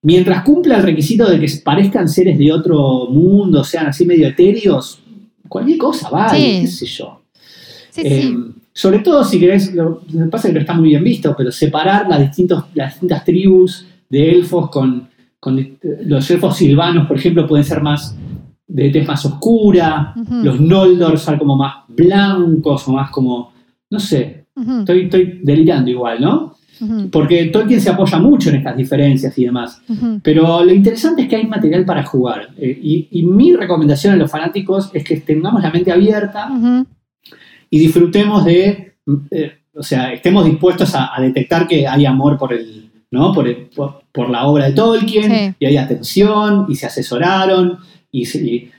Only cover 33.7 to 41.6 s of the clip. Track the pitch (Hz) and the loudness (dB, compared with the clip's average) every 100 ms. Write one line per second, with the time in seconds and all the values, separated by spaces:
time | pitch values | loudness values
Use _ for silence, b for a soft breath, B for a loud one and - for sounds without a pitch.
33.7 | 165 151 139 202 190 143 156 165 202 196 | 0 0 2 2 2 0 -4 -6 -8 -4
34.7 | 196 196 165 - 156 - 156 190 - 165 | -4 -4 -10 -6 -6 -2 -4 0 -2 -2
35.7 | 170 180 175 214 208 202 208 262 262 240 | -2 0 2 2 0 -4 -8 -8 -2 0
36.7 | 247 262 _ _ _ b b b b b | 0 -4 _ _ _ b b b b b
37.7 | 151 160 175 175 202 208 208 170 175 196 | 2 4 4 2 2 2 2 4 4 2
38.7 | 202 - _ - 139 143 170 156 _ _ | -2 -12 _ -4 -4 -4 -6 -6 _ _
39.7 | 151 147 131 127 120 175 196 160 143 180 | -16 -6 -4 -4 -4 0 2 2 2 0
40.7 | 185 - 139 131 - 131 135 127 170 | 2 -2 -2 -6 -2 -2 -2 -2 -2